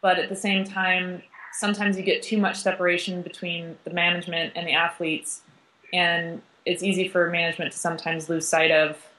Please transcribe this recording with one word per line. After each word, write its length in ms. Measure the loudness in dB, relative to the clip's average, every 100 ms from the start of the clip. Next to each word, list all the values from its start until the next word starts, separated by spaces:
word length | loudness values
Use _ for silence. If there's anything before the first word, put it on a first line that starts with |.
| 4
But 140 | 2
at 100 | 0
the 60 | -2
same 280 | 0 0
time, 600 | 0 -2 2 2 0 -8 -12 -20 -16
sometimes 460 | -4 -2 0 0 0
you 60 |
get 180 | 2 0
too 160 | 2 2
much 200 | 2 2
separation 640 | -2 2 2 2 -2 -6
between 520 | -8 -10 -8 -6 -8 -12 -8
the 40 |
management 640 | 0 0 0 -2 -4 -4 -6
and 120 | -2
the 60 |
athletes, 680 | 2 2 0 -4 -4 -6 -14 _ _ _ _ -6
and 500 | 0 2 2 -2 -8 -14 _
it's 200 | -4 -2
easy 240 | 0 2 2
for 200 | 2 2
management 400 | 2 0 -2 -6
to 60 | -4
sometimes 500 | -4 -4 -4 -4 -2
lose 180 | -2 2
sight 220 | 4 6
of 340 | 6 4 0 -14